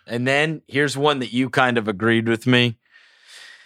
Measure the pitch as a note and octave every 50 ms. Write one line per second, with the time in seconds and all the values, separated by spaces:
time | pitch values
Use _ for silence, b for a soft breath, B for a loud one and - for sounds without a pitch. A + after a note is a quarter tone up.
0 | b b A2+ A#2+ B2 C3 C3+ C#3+ D3+ D#3+ D#3+ D3+ - - - C3+ D3 C#3+ A#2 C3+
1 | C#3+ D3+ D3 C3+ B2 G#2+ G#2+ B2 C3 B2 - C#3 C3 B2 A#2+ A#2 G#2+ G#2+ G#2 F#2
2 | A2 A2+ A2+ A2+ A2+ A#2 A#2 A2 - B2+ B2 B2 B2 A#2+ A#2 - _ B B B
3 | B B B B B B B B B B B B B